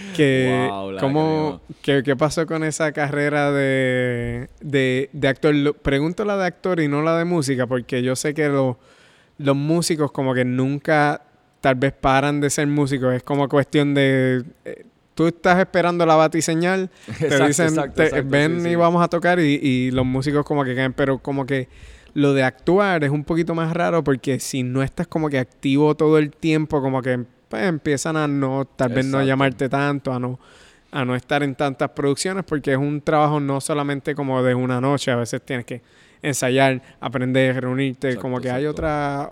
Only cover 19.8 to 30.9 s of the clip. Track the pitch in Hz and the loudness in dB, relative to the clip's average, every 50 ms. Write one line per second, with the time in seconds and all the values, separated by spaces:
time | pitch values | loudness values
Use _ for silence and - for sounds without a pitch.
19.8 | 127 127 127 131 127 127 127 131 127 147 143 147 143 - 156 147 139 127 123 127 | 0 0 0 0 0 0 0 -2 -2 0 0 0 0 0 0 -2 0 0 -2 -2
20.8 | 131 131 123 - 147 131 135 123 - - 139 139 135 123 135 131 127 - - - | -2 -2 0 0 0 0 0 -2 -4 -4 -4 -4 -2 -2 -2 -4 -4 -6 -10 -18
21.8 | - - - - - - - 147 143 143 139 135 131 127 - - - - 170 196 | -20 -20 -20 -20 -20 -8 -2 2 2 4 4 4 2 2 0 -2 0 2 2 4
22.8 | 208 196 180 165 147 139 139 151 143 - 170 160 170 165 170 165 165 160 165 170 | 4 2 2 2 0 0 0 -2 -2 -2 -2 0 0 0 -2 -2 -2 -2 -2 -2
23.8 | 175 180 170 170 147 143 139 120 - - 131 120 - - - 135 127 127 123 135 | 0 0 0 0 2 0 0 0 0 -2 -4 -2 -4 -6 -4 -4 -4 -2 -2 -2
24.8 | 135 127 - - 175 - - 165 156 151 139 131 127 - _ _ - 139 135 139 | -2 -2 -4 -6 -8 -4 -4 -2 -2 -2 -2 -2 -4 -4 _ _ -2 0 2 4
25.8 | 151 151 151 147 160 151 156 156 151 147 143 _ - 165 156 156 156 147 - 147 | 4 2 2 2 2 4 4 4 2 0 -2 _ -2 0 0 0 0 0 -2 -2
26.8 | 131 135 131 131 123 131 127 123 120 - _ _ _ _ - - 208 196 170 147 | 0 0 -2 -2 -2 -2 -2 -2 -4 -8 _ _ _ _ -6 -4 -2 -2 -2 -2
27.8 | - 156 147 131 - 170 160 156 151 147 143 139 139 131 131 135 135 - _ - | -2 -2 -2 -2 -2 -2 -2 -2 0 0 0 0 0 0 -2 -2 -4 -6 _ -2
28.8 | 131 127 120 131 131 135 135 135 135 135 135 131 139 135 127 - 139 127 127 139 | -2 0 0 0 -2 0 0 0 2 2 2 2 2 0 0 -2 -4 -2 -2 0
29.8 | 143 143 143 139 - 131 127 123 123 123 127 - - - - - - - _ _ | 0 -2 -2 -4 -4 -6 -4 -4 -4 -6 -6 -10 -12 -20 -20 -20 -20 -20 _ _
30.8 | _ _ | _ _